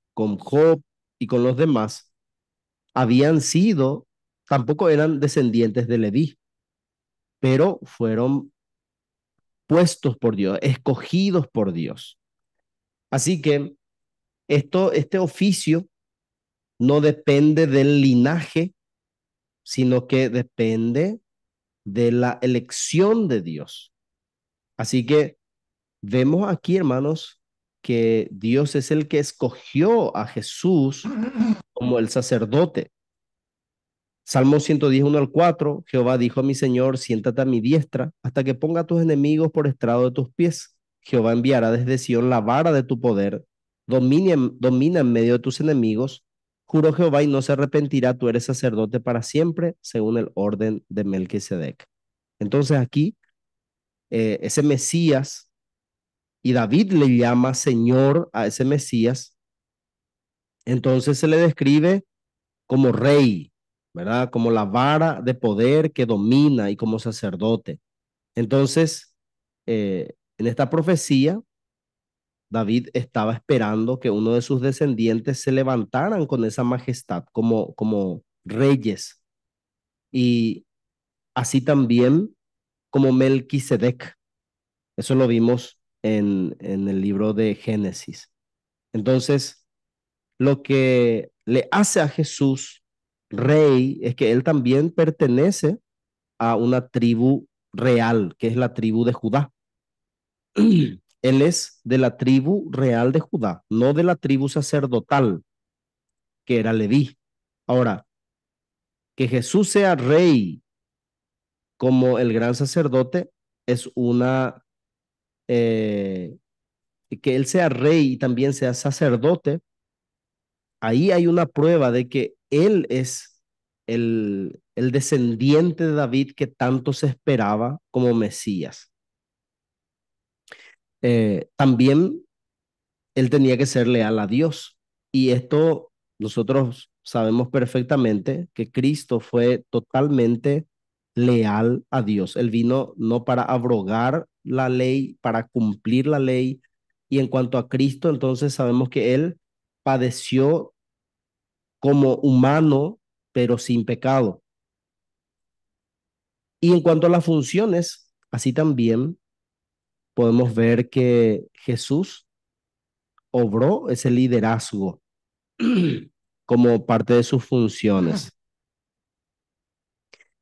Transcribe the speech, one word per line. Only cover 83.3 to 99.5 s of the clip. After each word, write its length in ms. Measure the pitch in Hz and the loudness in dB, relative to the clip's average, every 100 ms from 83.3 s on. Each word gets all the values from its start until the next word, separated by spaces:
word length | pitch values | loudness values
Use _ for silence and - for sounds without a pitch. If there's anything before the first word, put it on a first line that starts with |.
| 135 131 143 - 117 123 123 - _ _ _ _ _ _ _ _ - | 0 -2 -6 -2 0 0 -4 -14 _ _ _ _ _ _ _ _ -10
Eso 180 | - 131 | -2 2
lo 120 | 127 | 2
vimos 520 | 117 117 123 - _ _ _ | 2 2 0 -4 _ _ _
en, 540 | 107 107 101 98 90 - | -2 0 0 -2 -4 -8
en 300 | - 95 98 | -8 -6 -4
el 120 | 95 | -2
libro 320 | 98 98 107 | -2 -2 -2
de 220 | 104 110 101 | 0 -2 -2
Génesis. 760 | - 107 98 - - - - _ _ _ _ _ _ | -4 -4 -4 -8 -16 -20 -20 _ _ _ _ _ _
Entonces, 720 | 113 104 131 131 143 - - _ _ _ _ _ _ _ - | -6 0 0 0 -2 -4 -16 _ _ _ _ _ _ _ -2
lo 240 | 131 139 | 0 0
que 680 | - 135 131 127 120 113 - _ - | 0 0 2 2 2 0 -6 _ -2
le 240 | 127 - | -2 0
hace 300 | 202 208 196 | 0 0 0
a 80 | 147 | -2
Jesús 720 | - 151 - 139 135 - - _ _ _ _ - | -2 -4 -2 -2 -2 -8 -20 _ _ _ _ -12
rey 720 | 101 127 156 151 127 131 - | -4 2 4 4 4 0 -2
es 120 | 117 120 | -6 -2
que 160 | 117 | 0
él 120 | 120 | 2
también 480 | 131 151 123 131 165 | 2 0 2 2 0
pertenece 880 | 170 160 156 139 123 175 196 151 214 _ _ _ _ _ - | 0 0 2 0 2 2 0 -2 -4 _ _ _ _ _ -6
a 180 | 117 113 | -2 0
una 320 | 120 127 123 | 0 0 -2
tribu 580 | 127 117 113 127 139 - _ _ | -2 0 2 2 0 -4 _ _
real, 640 | - 127 120 117 113 92 - | -2 2 2 2 0 -2 -4
que 100 | 117 | -4
es 100 | 120 | -2
la 160 | 120 | -2
tribu 320 | - 110 110 120 | -2 -2 0 0
de 80 | |
Judá. 380 | 127 110 131 143 | -2 -2 -2 -2